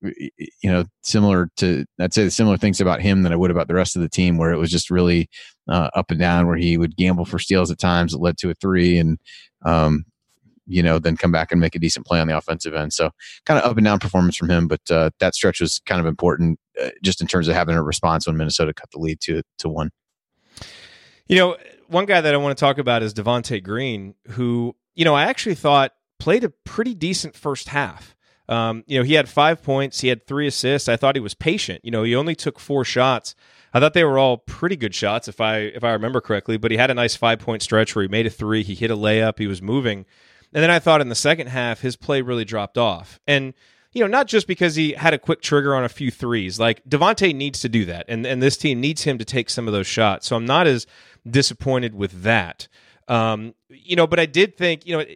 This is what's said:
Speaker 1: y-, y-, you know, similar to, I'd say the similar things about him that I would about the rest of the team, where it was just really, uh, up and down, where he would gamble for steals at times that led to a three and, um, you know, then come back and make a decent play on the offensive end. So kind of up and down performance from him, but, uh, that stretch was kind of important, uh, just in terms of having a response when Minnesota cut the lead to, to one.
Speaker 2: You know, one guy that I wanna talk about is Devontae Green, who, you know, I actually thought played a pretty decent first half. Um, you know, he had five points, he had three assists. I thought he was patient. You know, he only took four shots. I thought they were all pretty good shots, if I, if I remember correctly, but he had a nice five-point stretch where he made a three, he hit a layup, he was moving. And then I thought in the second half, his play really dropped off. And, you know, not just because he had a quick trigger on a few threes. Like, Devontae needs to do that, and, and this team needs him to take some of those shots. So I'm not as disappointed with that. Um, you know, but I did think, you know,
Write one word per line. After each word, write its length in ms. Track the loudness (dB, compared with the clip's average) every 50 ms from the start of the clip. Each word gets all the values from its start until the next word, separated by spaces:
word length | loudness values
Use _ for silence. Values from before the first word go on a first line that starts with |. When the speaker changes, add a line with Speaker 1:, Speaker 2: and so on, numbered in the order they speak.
Speaker 1:
y-, 120 | -10 -10 -10 -8 -12 -14 -12 _
y-, 80 | -16 -18 -14 _ -2
you 80 | 0
know, 140 | 2 2 0 -2 -8 _ _
similar 480 | -2 2 2 4 4 4 2 2 0 -2
to, 280 | -2 0 0 0 0 -2 -6 _ -4
I'd 160 | -4 0 2
say 80 | 2 2
the 80 | 2
similar 260 | 2 2 2 2 2
things 240 | 2 2 0 0 2
about 200 | 2 2 2 2
him 220 | 2 2 4 4 4
that 100 | 2 2
I 40 |
would 140 | 2 2 2
about 160 | 2 0 0
the 80 | 0 0
rest 220 | 0 0 0 0
of 60 | -2 -4
the 60 | -2
team, 300 | 0 0 2 2 2 2
where 140 | 2 0 0
it 40 | 0
was 120 | 0 0
just 200 | 0 -2 -2 0
really, 380 | 0 2 4 4 4 2 0 -2 _ -16 -20 -20 _ _ _ -2
uh, 220 | 0 0 0 0 0
up 160 | -2 -2 -2 -2
and 80 | 0
down, 260 | 2 2 4 2 2
where 100 | 2 2
he 200 | 0 2 2 2
would 200 | 2 0 0 0
gamble 280 | 0 2 2 2 0 -2
for 160 | -4 -4 -6
steals 320 | -2 0 2 2 2 0 -2
at 60 | -2
times 340 | 0 2 2 2 2 0 -2
that 80 | -2
led 180 | -2 -2 -2 -2
to 120 | -4 -6
a 40 | -6
three 440 | -4 -2 0 2 2 4 4 4 4
and, 200 | 2 2 0 -4 -6 -16 -20 -20 -20 _ _ _ -2
um, 400 | 0 2 2 4 2 2 0 -2 -8 _ _ _ _ _ _ _ _ _ _ _
you 160 | -4 -2 0 2
know, 160 | 2 2 2
then 180 | 0 0 -2
come 160 | 0 0 0 2
back 180 | 2 0 0
and 100 | 2 2
make 140 | 2 0 0
a 40 | -2
decent 280 | -2 -2 -2 -4 -4
play 140 | -2 0 0
on 80 | 0 0
the 80 | -2
offensive 380 | -2 -4 -4 -8 -6 -6 -6 -6
end. 180 | -6 -6 -4 -2
So 180 | -2 -2 -2 -4 _ -16 -20 -20 -12 _
kind 120 | 0 0 2
of 100 | 2 2
up 100 | 2 4
and 60 | 4
down 140 | 4 4 2
performance 380 | 0 0 2 2 2 2 2
from 140 | 0 0 0
him, 180 | 2 2 2 0
but, 200 | -2 -4 -2 0
uh, 200 | 2 2 2 2 0 _
that 160 | 0 0 0
stretch 260 | 2 0 0 0 0
was 200 | -2 -4 -4 -6 -4
kind 140 | -4 -2 0
of 60 | 0
important, 540 | -2 -2 0 0 0 2 2 0 0 0 -2 _ _ _ -8
uh, 100 | -8 -8 -8 -4 -2
just 180 | -2 -2 -2
in 60 | -4
terms 220 | -2 0 0 0 2
of 60 | 2
having 200 | 0 0 0 0
a 80 | 0 0
response 440 | -2 -2 -2 0 0 0 0 -2
when 100 | -2 -2
Minnesota 380 | -2 -2 -2 -2 -2 -2 -2 -2
cut 160 | -6 -12 -18 -12
the 60 | -8
lead 200 | -6 -6 -6 -6 -6
to, 200 | -6 -4 -6 -6 -8 _ -10
to 100 | -8 -6
one. 220 | -6 -4 -6 -6 -8 _ _ _ _ _ _ _ _ _ _ _ _ -20 -20 -20 -20 -20 -20 -20 -20 -20 _ _ _ _ _
Speaker 2:
You 100 | _ 4
know, 200 | 4 4 4 2 -4 -10 -18 -20 -20 _
one 180 | _ -2 0 2
guy 160 | 4 2 4
that 140 | 4 4 2
I 20 |
wanna 180 | 2 2 0 0
talk 220 | 2 2 2 2
about 260 | 2 0 0 0 0 0
is 120 | -2 -6
Devontae 480 | -4 -2 0 0 0 -2 -4 -6 -6 -6
Green, 520 | -6 -6 -4 -4 -4 -6 -6 -8 -12 -16 _ _ -14 -8
who, 440 | -4 -2 -2 0 0 -2 -4 -6 -10 _ _ _
you 120 | 0 2
know, 80 | 2 4
I 100 | 4 2
actually 300 | 0 -2 -4 -4 -4 -4
thought 400 | -2 0 2 4 4 4 2 -2 _ _ _ _ _
played 260 | 0 0 2 2 2
a 60 | -2
pretty 440 | -6 _ _ -10 -6 -4 -4 -4 -4
decent 400 | -4 -4 -4 -2 -4 -6 -8 -14
first 340 | -10 -6 -6 -6 -6 -8 -6
half. 460 | -4 -4 -4 -4 -6 -12 -20 -20 _ _ _ _ _ _ _
Um, 380 | -4 -2 0 0 -2 -4 -6 -8
you 120 | -2 0 0
know, 60 | 2
he 100 | 4 4
had 140 | 2 2 2
five 340 | 0 2 2 2 2 0 -2
points, 380 | -2 -2 -2 -2 -4 -6 -2
he 80 | -2 0
had 180 | -2 -2 -4
three 200 | _ -6 -4 -2
assists. 420 | -2 -4 -2 -2 0 0 0 0 -2
I 80 | -2
thought 200 | 2 2 0 0
he 40 | 0
was 140 | -4 -8 -10
patient. 480 | -4 -2 -2 -2 -2 -4 -8 -10 -10 -10
You 80 | -6
know, 120 | -4 -2 0
he 120 | 0 0
only 200 | 0 0 -2 -4
took 240 | -6 -6 -8 -8 -8
four 260 | -8 -4 -2 -2 -2
shots. 500 | -2 0 2 2 2 2 0 -4 -10 -16 _ _ _ _ _ _ _ 2
I 60 | 2
thought 120 | 4 4 4
they 120 | 4 2
were 140 | 4 4 4
all 200 | 2 2 2 0
pretty 380 | -4 -12 -10 -6 -4 -4 -2
good 180 | -2 -4 -6 -6
shots, 340 | -4 -2 -2 -2 -2 -6 -8
if 100 | -6 -4
I, 200 | -2 -2 0 -2
if 260 | -4 -6 -6 -4 -2
I 80 | -2 0
remember 300 | 0 -2 -2 -2 -2 -2
correctly, 340 | 0 -2 -2 -2 -2 -4
but 140 | -2 0 0
he 80 | 2 2
had 120 | 2 2
a 40 | 2
nice 200 | 0 0 -2 -2
five-point 480 | 0 0 0 0 0 -2 -6 -6 -6 -4
stretch 320 | 0 2 2 2 2 0
where 80 | -4 -4
he 60 | -2
made 180 | 0 0 -2
a 40 | -2
three, 320 | -4 -4 -4 -2 -2 -2 -2
he 120 | -4 -6
hit 160 | -4 -4 -4
a 60 | -2
layup, 420 | -2 0 2 2 2 2 0 -2 -2
he 80 | -4
was 140 | -6 -6 -6
moving. 460 | -4 -4 -2 -2 0 -2 -4 -4 -8 -16 _ _ _ _ _ _ _ _ -2
And 80 | 0 2
then 80 | 2
I 80 | 2 2
thought 240 | 4 4 4 4 2
in 80 | 0
the 40 | -2
second 340 | -2 0 0 0 0 -2 -6
half, 340 | -6 -4 -4 -4 -4 -4 -6
his 120 | -6 -8
play 280 | -6 -4 -2 -2 -2 -2
really 240 | -2 -4 -4 -4
dropped 320 | -4 -4 -6 -6 -4 -2 0
off. 420 | 0 0 0 -4 -8 -16 -20 -12 _
And, 260 | 0 0 0 0 -4 -10 _ _ _ _ _ _ _ _
you 80 | 0
know, 80 | 0 2
not 200 | 2 0 0 2
just 180 | 0 0 0
because 300 | 0 -2 0 0 0 2
he 160 | 0 0 -2 -2
had 200 | 0 2 2 2
a 60 | 2
quick 240 | 0 -2 -2 -2 0
trigger 320 | 0 2 2 2 2 0
on 100 | 0 0
a 60 | -2
few 200 | -4 -6 -6 -6
threes. 480 | -6 -6 -4 -4 -2 -2 -2 -4 -4 0
Like, 240 | 0 0 0 -2 _ -2
Devontae 460 | 0 2 4 2 2 2 2 0 0
needs 260 | 0 -4 -6 -6 -6
to 80 | -6 -2
do 160 | 0 0 0
that, 220 | -2 -4 -10 -10 -8
and, 160 | -6 -6 -4
and 180 | -4 -2 2 2
this 140 | 2 2
team 240 | 2 0 0 0 0
needs 240 | -2 -2 -4 -2 -4
him 140 | -4 -4 -4
to 80 | -6
take 240 | -4 -4 -4 -4 -4
some 160 | -6 -6 -4
of 80 | -2 -2
those 120 | -2 -2
shots. 400 | -2 0 0 2 2 0 -2 -4
So 100 | -4 -4
I'm 100 | -4 -2
not 200 | 0 2 4 4
as 200 | 4 2 2 -2 -8 _ -20 -20 _ _ _ _ -2
disappointed 680 | 0 0 0 0 -2 -4 -4 -2 -2 -2 -2 -4 -6
with 280 | -6 -6 -6 -6 -4 -2
that. 440 | 0 2 2 0 -2 -8 -16 -18 -20 _ _ _ _ _ _ _ -2
Um, 460 | 0 0 0 0 -2 -4 -6 -12 -16 _ _ _
you 260 | _ _ _ -2 2
know, 100 | 2 2
but 140 | 4 4 0
I 60 | 0
did 300 | 0 2 2 2 2 2
think, 300 | _ -2 -2 -2 -2 -4
you 100 | -6 -6
know, 80 | -6 -6 -8 -12